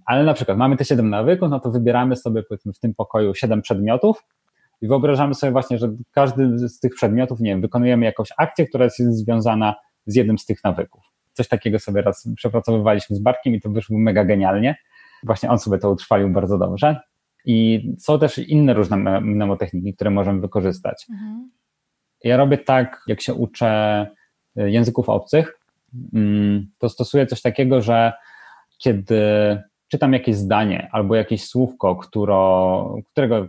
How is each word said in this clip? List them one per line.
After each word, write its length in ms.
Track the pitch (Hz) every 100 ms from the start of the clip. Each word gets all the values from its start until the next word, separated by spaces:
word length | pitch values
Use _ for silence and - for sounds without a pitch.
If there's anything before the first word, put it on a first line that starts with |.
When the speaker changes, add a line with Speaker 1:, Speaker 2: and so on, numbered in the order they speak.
| -
Speaker 1:
ale 180 | 123
na 100 | 151
przykład 240 | 147 117 98
mamy 200 | 131 135
te 80 | 135
siedem 240 | 131 110
nawyków, 400 | 104 117 180 180
no 100 | 143
to 120 | 123
wybieramy 440 | 120 117 120 127 127
sobie, 280 | - 110
powiedzmy, 300 | 104 104 -
w 60 | 95
tym 160 | 120 104
pokoju 400 | 104 110 107 95
siedem 260 | 117 107
przedmiotów 600 | - 98 104 123 208 220 _ _ _ _ _ _
i 60 | 107
wyobrażamy 460 | 135 143 139 143
sobie 180 | 135 139
właśnie, 260 | 127 127 120
że 180 | 117 110 120
każdy 580 | - 139 123 131 120 120
z 100 | -
tych 140 | 127
przedmiotów, 460 | - 113 110 127 120
nie 120 | 113
wiem, 100 | 95
wykonujemy 440 | 98 123 123 123 113
jakąś 240 | - 107 -
akcję, 300 | 147 - 151
która 160 | 127
jest 140 | 123 -
związana 800 | 123 113 107 117 113 110 107 107 _ _ -
z 100 | 110
jednym 220 | 107 107
z 80 | -
tych 180 | 107
nawyków. 400 | 104 90 85 _ _ _ _
Coś 140 | - 123
takiego 320 | 110 117 107
sobie 220 | - 101
raz 260 | 101 98 117 113
przepracowywaliśmy 800 | 113 113 107 113 104 104 - 101
z 40 |
Bartkiem 360 | 107 127 135 113
i 60 |
to 80 | 107
wyszło 300 | 104 - 107
mega 260 | 110 101 95
genialnie. 500 | 104 95 98 120 156 _ _ - _
Właśnie 260 | - - 101
on 100 | 117
sobie 180 | 110 98
to 120 | 101
utrwalił 400 | 95 - 104 101
bardzo 280 | 95 92 101
dobrze. 420 | 95 95 147 151 - _ _ _ -
I 440 | 113 113 113 117 98
są 200 | - 151
też 180 | 151 -
inne 360 | - 151 143
różne 240 | 107 95 101
mne-, 240 | 101 95
mnemotechniki, 720 | 107 104 104 95 92 92 95
które 160 | 95 101
możemy 320 | 101 95 98
wykorzystać. 640 | 95 107 95 90 - - -
Speaker 2:
Mhm. 420 | 214 214 220 254 _ _ _ _ _ _ _
Speaker 1:
Ja 140 | 117 127
robię 200 | 139 139
tak, 460 | - 131 123 - -
jak 140 | 107
się 120 | -
uczę, 720 | - 117 - 117 107 107 107 104 - _ _ _ -
y, 120 | 104
języków 380 | 107 117 117 123
obcych, 500 | 107 - 151 160 - _ _ _ 123 -
mm, 540 | 113 104 104 104 101 101 _
to 120 | 120
stosuję 360 | - 120 143 131
coś 160 | 123
takiego, 400 | 123 113 131 131
że 320 | 110 117 113 117 - - - - _ _
kiedy 380 | - 104 98 110 104 104 104 104 - _ _
czytam 260 | 147 139
jakieś 220 | 131 127 104
zdanie 540 | 101 104 107 90 -
albo 240 | 110 98 113
jakieś 300 | 107 107 -
słówko, 480 | 123 127 - 98 92
któro-, 1040 | - 107 104 98 95 92 92 92 98 107 104
którego 360 | - 131 113